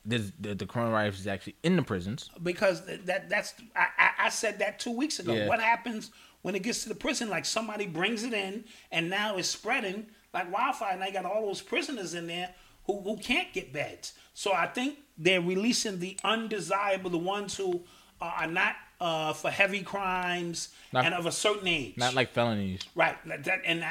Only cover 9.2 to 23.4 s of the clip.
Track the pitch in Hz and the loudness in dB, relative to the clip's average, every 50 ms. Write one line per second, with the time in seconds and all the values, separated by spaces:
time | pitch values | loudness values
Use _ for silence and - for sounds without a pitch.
9.2 | 208 220 202 185 170 - - - - 208 254 269 214 190 185 214 214 - - - | 0 0 0 0 -2 -2 -4 -4 -2 0 0 0 0 -2 -4 -6 -8 -10 -14 -20
10.2 | _ _ - 175 180 170 185 214 247 277 - - 226 196 185 180 190 196 196 190 | _ _ -4 -4 -2 -2 0 2 2 2 0 0 -2 -2 -2 -2 -2 -4 -2 -2
11.2 | 180 180 202 220 220 202 190 - - - 220 339 294 320 285 226 185 160 170 175 | -2 0 0 0 0 0 -2 -4 -4 -2 -2 -2 -2 -2 -4 -6 -6 -6 -6 -6
12.2 | 170 170 170 175 180 180 - - - - - - - - 202 202 185 202 220 - | -6 -6 -6 -6 -6 -8 -10 -14 -20 -20 -20 -8 -4 -4 -4 -2 -4 -4 -4 -4
13.2 | - - 254 339 359 - - - - 131 135 147 147 - - - - - - - | -2 0 0 0 0 -2 -4 -8 -6 -6 -4 -6 -6 -6 -8 -10 -14 -14 -14 -16
14.2 | - - - - - 202 190 170 170 170 - 254 254 277 294 - - _ _ - | -20 -20 -10 -4 0 2 2 2 2 0 0 -2 -2 -2 -4 -6 -12 _ _ 0
15.2 | 156 180 190 180 170 175 185 190 208 240 240 - - 226 190 180 175 190 190 - | 4 4 4 6 4 2 2 2 4 2 2 2 0 -2 -2 -4 -4 -6 -6 -2
16.2 | - 196 220 226 226 214 214 202 165 160 196 196 208 202 190 190 185 180 175 165 | 0 2 2 2 0 -2 -4 -4 -2 0 0 2 2 2 0 0 0 0 0 0
17.2 | 175 190 202 208 202 196 - - 196 185 175 175 - - - - - - _ - | 0 0 -2 -2 -2 -4 -4 -2 -2 0 -2 -2 -4 -8 -20 -20 -20 -20 _ -8
18.2 | 175 170 170 175 160 165 165 185 196 214 - - - - - - 180 170 160 156 | -8 -4 -2 -2 -2 0 2 2 2 2 2 -2 -10 -16 -8 -4 -2 0 0 0
19.2 | 156 156 156 - - - - - 202 190 196 202 175 - - 202 196 185 185 185 | 0 0 -2 -2 -2 0 4 4 4 4 4 0 -4 -4 -4 -2 0 0 0 0
20.2 | 180 180 175 175 175 170 165 - - - - - - - - 127 127 170 180 175 | 0 0 0 0 -2 -4 -4 -6 -8 -10 -12 -16 -10 0 2 4 4 4 2 2
21.2 | 170 170 170 - - 214 208 208 190 180 170 156 127 104 - 120 123 127 127 131 | 0 -2 0 2 4 2 2 2 2 0 0 0 0 -4 -2 0 0 2 4 4
22.2 | 123 - - 123 120 117 110 104 98 95 92 92 - - - 165 160 165 - - | 2 4 4 2 4 4 2 2 0 0 -2 -4 -6 -4 2 4 4 4 2 0
23.2 | - 160 160 151 | -6 -8 -8 -4